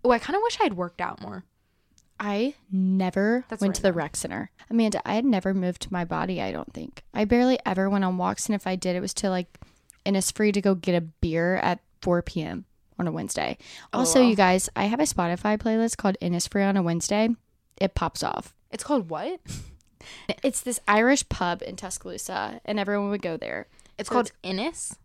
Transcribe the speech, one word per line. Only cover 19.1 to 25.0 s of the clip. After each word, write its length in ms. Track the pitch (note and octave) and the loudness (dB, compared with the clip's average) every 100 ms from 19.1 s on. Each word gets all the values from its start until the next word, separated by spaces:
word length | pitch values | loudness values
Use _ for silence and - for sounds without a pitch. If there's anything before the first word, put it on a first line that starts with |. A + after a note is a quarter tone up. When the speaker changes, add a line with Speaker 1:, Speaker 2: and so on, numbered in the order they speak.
| D#3 A#3 F4+ - - - - _ _ - - - - | -6 -6 -8 -10 -12 -12 -20 _ _ -20 -14 -8 -2
Speaker 2:
It's 180 | C4 - | -2 -2
this 180 | - A#3 - | -6 -4 2
Irish 400 | G#3 A#3 C#4 - | 4 6 4 0
pub 320 | - F3 F3 | -2 -2 -2
in 120 | - F#3 | -8 -10
Tuscaloosa, 840 | F#3 - F#3 F3+ - F#3+ - A#3 - | -10 -12 -12 -12 -8 -6 -6 -8 -6
and 140 | G#3 | -4
everyone 300 | G3+ G3+ G3+ | 0 -2 -2
would 120 | G3+ | -4
go 120 | F#3 E3 | -4 -6
there. 280 | A1 D2 - - - - | -6 -8 -10 -20 -20 -12
Speaker 1:
It's 120 | - | 0
Speaker 2:
So 40 | |
Speaker 1:
called 140 | A#3+ A#3 | 0 0
Speaker 2:
it's 80 | _ | _
Speaker 1:
Innis? 520 | F3+ F#3+ C4+ E4 - - | -8 -4 -4 -6 -12 -12